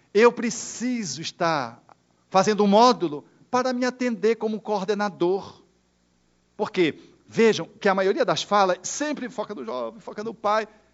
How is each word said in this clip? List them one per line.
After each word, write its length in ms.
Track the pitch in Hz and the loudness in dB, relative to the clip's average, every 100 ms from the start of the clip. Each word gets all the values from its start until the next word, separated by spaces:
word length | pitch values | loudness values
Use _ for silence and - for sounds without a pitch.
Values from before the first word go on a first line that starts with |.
| _ | _
eu 180 | 202 233 | 4 4
preciso 880 | 240 233 - - - 240 247 185 131 | 4 -4 -6 -10 -8 -6 -4 -6 -10
estar 600 | 165 - 170 156 120 - _ _ _ _ _ | -10 -4 -2 -2 -4 -12 _ _ _ _ _
fazendo 340 | 185 190 208 | 2 4 2
um 40 | 208 | 4
módulo 580 | 202 247 180 165 143 - _ _ | 6 6 4 -2 -6 -12 _ _
para 240 | 247 254 | -2 -2
me 120 | 247 254 | -2 -4
atender 500 | 247 247 214 214 220 | -2 -4 0 0 0
como 260 | 220 214 | -2 -4
coordenador. 1000 | - 208 185 208 208 151 175 190 - - _ _ _ _ _ _ _ _ _ - | -4 -4 -2 -2 -4 0 0 0 -6 -20 _ _ _ _ _ _ _ _ _ -8
Por 160 | 208 | -4
quê? 280 | 185 160 - - _ - | 0 0 -2 -12 _ -6
Vejam 400 | 107 226 160 165 - | 2 2 2 -4 -2
que 100 | 202 | 0
a 60 | 190 | 2
maioria 280 | 190 233 | 2 0
das 200 | 208 160 | 0 -2
falas 340 | - 202 190 180 | 0 2 2 0
sempre 460 | - - 294 285 240 | -6 -6 -6 -6 -8
foca 260 | 185 208 196 | -10 -10 -10
no 100 | 117 | -8
jovem, 340 | 123 113 208 | -8 -8 -10
foca 240 | - 214 | -14 -12
no 100 | 214 | -12
pai, 340 | 214 208 214 208 _ _ | -4 -2 0 -2 _ _